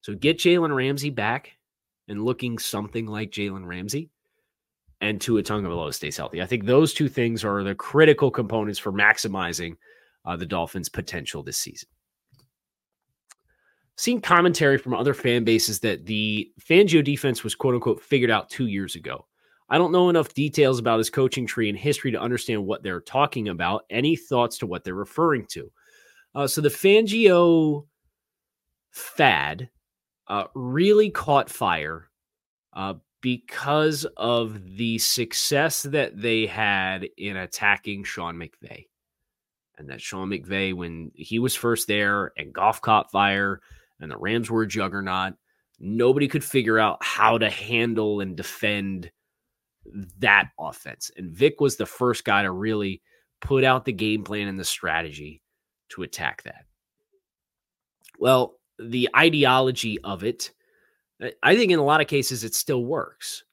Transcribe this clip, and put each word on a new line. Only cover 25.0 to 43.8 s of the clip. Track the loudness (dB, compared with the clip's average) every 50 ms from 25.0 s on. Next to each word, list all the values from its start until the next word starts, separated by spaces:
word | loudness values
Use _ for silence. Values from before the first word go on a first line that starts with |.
| -10 -8 -2 0 0 0 0 -2 -4 _
to? | -14 -14 -14 -16 _ _ _ _ _ _ _ _ _ _ _ _ _
Uh, | -4 -4
so | -2 -2 0
the | 0
Fangio | 0 0 4 4 6 6 6 4 4 0 6 6 8 8 8 8 8 6 6 4 2 0 -2 -6 _ _ _ _ _ _ _ _ _ _ _ _ _ _ _ _ _ _ _ _ _
fad, | _ -16 -16 -10 0 4 4 4 4 2 -2 -4 -6 -8 -12 -16 _ _ _ _ _ _ _ _ _ _ _
uh, | -6 -6 -6 -6 -6 _
really | -8 -6 -4 0 2 4 6 6 6 6 4
caught | 0 -4 0 4 4 4 2 0
fire, | -6 -2 0 0 0 0 -2 -8 -10 -12 -14 _ _ _ _ _ _ _ _ _ _ _ _ _ _
uh, | -8 -8 -8 -8 -10 _ _ _ _
because | -4 -4 -4 -4 _ -12 -10 -8 -2 0 2 2 2 2 0 -2 -8 -10 -8
of | -4 -2 0 0 0 0 -2 -8 -12 -16 -16 -8
the | -4 -2 -2 -2
success | 0 0 0 0 -2 -4 -4 -4 -4 -2 0 2 2 2 0 -2 -4 -6
that | -2 -2 -2 -2 -2 -4 -4
they | -2 0 0 0 0
had | -2 -2 -2 0 0 2 0 0 -2 -4 -6 -8 -12 _
in | -10 -10 -8 -8
attacking | -8 -10 -10 -8 0 2 2 2 2 _ -10 -10 -8 -10
Sean | -10 -10 -8 -8 -8 -8
McVay. | -10 -14 -14 _ _ -20 -20 -20 -20 -20 _ _ _ _ _ _ _ _ _ _ _ _ _ _ _ _ _ _
And | -20 -18 -18
that | -16 -14
Sean | -12 -10 -8 -8 -6 -6
McVay, | -6 -6 -6 -6 -4 -2 -2 -2 -4
when | -6 -8 -10 -10 -12 -12 -14 _
he | -18 -10 -4 -2
was | -2 0 -2 -2
first | -2 0 0 0 0 0
there | -2 0 0 0 0 0 -2 -4 -6 _
and | -14 -14 -12 -4
Goff | 0 0 0 0 0
caught | 2 2 2 2 2 _
fire | 0 2 2 2 2 0 -2 -2 -4 -6 _ _ -20 _